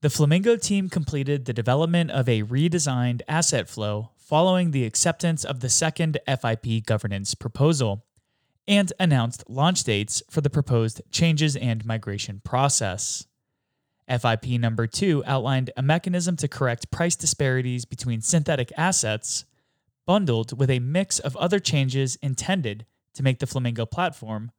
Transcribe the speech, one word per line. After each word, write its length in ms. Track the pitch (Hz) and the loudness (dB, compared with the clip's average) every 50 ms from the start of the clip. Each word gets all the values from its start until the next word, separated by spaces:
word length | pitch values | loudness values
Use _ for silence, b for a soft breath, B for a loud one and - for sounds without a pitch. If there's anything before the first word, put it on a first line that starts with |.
the 100 | - 151 | 2 0
Flamingo 460 | - - 151 143 156 180 196 233 233 | 2 4 4 4 4 4 6 4 4
team 320 | 226 - - 202 196 190 185 | 2 2 0 0 0 0 0
completed 560 | - 185 156 - - 147 139 139 143 143 127 | -2 -2 -2 -2 -2 -4 0 0 -2 -2 -2
the 80 | 120 123 | -4 -4
development 580 | 113 113 117 123 143 160 165 170 175 170 151 | -2 2 2 4 4 4 4 4 2 2 2
of 180 | - 135 127 120 | 2 0 2 4
a 140 | 120 110 107 | 2 2 2
redesigned 800 | 104 123 131 151 175 165 175 151 147 131 123 120 123 120 120 - - | 0 0 2 2 2 2 2 0 0 0 0 0 0 0 -2 -4 -2
asset 400 | 147 143 131 - - 123 - - | 0 0 2 2 2 0 -2 -2
flow 420 | - - 107 104 104 104 107 113 _ | -6 -4 -4 -2 -2 -4 -6 -8 _
following 560 | _ _ - - 151 170 190 185 185 180 170 147 | _ _ 0 2 4 4 4 4 2 2 2 2
the 120 | 139 123 | 0 0
acceptance 600 | 113 - - - 175 165 - - 170 165 156 - | 0 0 0 0 0 0 0 0 -2 0 0 -2
of 160 | - 143 127 | -6 -6 -4
the 80 | 117 127 | -2 0
second 500 | - - - 160 156 - 170 160 151 147 - | 0 2 2 0 0 0 0 0 0 -2 -2
F 180 | - 139 127 - | -2 -2 -2 0
I 120 | 120 113 | -2 -2
P 240 | 110 - 120 117 113 | -2 -2 -2 -2 -2
governance 540 | 107 - 113 104 - 101 101 98 98 98 - | 0 0 -2 0 0 -2 -4 -4 -4 -6 -8
proposal 720 | - - 117 - - 135 151 165 143 131 110 101 104 - _ _ _ _ _ _ _ _ _ _ _ _ | -6 -8 -10 -2 2 2 2 4 2 0 -2 -2 -4 -8 _ _ _ _ _ _ _ _ _ _ _ _
and 260 | - 202 202 202 180 - _ | 2 4 4 4 2 0 _
announced 460 | 190 175 147 131 113 117 120 - - _ | 2 4 4 4 2 0 -4 -8 -14 _
launch 360 | 113 131 139 170 185 - - | -4 0 2 2 2 2 0
dates 360 | - 110 101 104 107 - - - _ | 0 0 0 0 -2 -4 -6 -6 _
for 120 | - 160 | -4 0
the 100 | 147 135 | 0 0
proposed 520 | - 147 143 - 127 117 113 113 107 - - _ - | 0 0 0 2 2 2 2 0 -2 -6 -16 _ -2
changes 420 | - 170 165 160 147 156 156 139 | 2 2 2 4 4 2 0 0
and 320 | 123 - 123 113 110 107 | 0 0 -2 -2 -2 -2
migration 540 | 117 113 113 104 - 101 101 - - 101 98 - | -4 -4 -4 -4 -6 -6 -6 -6 -8 -10 -12 -10
process. 840 | - - 127 135 143 139 - 117 98 90 92 - - - - - _ _ _ _ _ _ _ _ _ _ _ _ _ _ _ _ _ | -2 0 2 2 2 2 2 0 -2 -4 -4 -6 -6 -6 -8 -10 _ _ _ _ _ _ _ _ _ _ _ _ _ _ _ _ _
F 160 | 127 120 - | -2 0 2
I 100 | 120 113 | 2 0
P 240 | 110 - 127 123 120 | 0 0 -2 -2 0
number 300 | 117 117 113 110 117 113 | 2 0 0 0 -2 -2
two 340 | - - 202 196 165 143 123 | -2 0 2 2 2 2 0
outlined 460 | - 135 135 113 127 135 131 127 123 - | 0 -2 -2 0 0 0 0 0 -2 -4
a 60 | - 135 | -2 0
mechanism 520 | 139 156 170 - 190 175 180 175 175 180 156 | 2 2 2 2 0 -2 -2 0 -2 -2 -2
to 100 | - 156 | -4 -6
correct 420 | - - 143 127 117 117 - - | -2 -2 0 0 0 -2 -6 -10
price 240 | - - 165 175 170 | -4 -2 0 0 0
disparities 720 | - - - - - 147 135 127 131 127 123 123 123 120 | -2 -2 -4 -2 0 0 0 2 0 0 -2 -4 -4 -6
between 360 | - - - - 127 117 113 | -8 -12 -8 -6 -4 -4 -4
synthetic 520 | 110 - - 170 147 - 160 135 123 - - | -2 2 2 2 2 2 0 -2 -2 -4 -2
assets, 680 | - 160 180 190 - - 107 107 110 - - - - - _ _ _ _ _ _ _ _ _ _ _ _ | -2 0 0 0 0 0 -2 -2 -4 -4 -6 -8 -8 -8 _ _ _ _ _ _ _ _ _ _ _ _
bundled 540 | - 175 208 202 156 120 113 113 110 - 120 | 0 2 2 2 2 0 0 0 -4 -2 -2
with 100 | 135 131 | 0 2
a 120 | 135 127 | 2 0
mix 400 | 123 127 147 180 196 190 - - | 0 0 0 0 0 0 -2 -4
of 160 | - 147 131 | -4 -4 -4
other 240 | - - 175 180 202 | -2 0 0 0 0
changes 560 | - - - 147 135 131 127 135 135 131 127 | 0 0 0 0 0 0 0 0 -2 -2 -4
intended 680 | - - 143 131 - - - 190 196 151 113 101 104 117 _ _ _ _ _ _ | -4 -4 -4 -4 -4 -2 -2 -2 0 0 -4 -6 -8 -12 _ _ _ _ _ _
to 80 | - 135 | 0 2
make 160 | 135 131 - | 2 2 2
the 80 | - | -2
Flamingo 400 | 127 - 135 127 120 117 113 117 | -4 -4 -2 -2 -2 -2 -2 -4
platform 640 | 113 - - 180 175 151 - - 110 110 107 110 117 _ | -4 -2 -2 -2 -2 -2 -6 -10 -8 -8 -8 -8 -10 _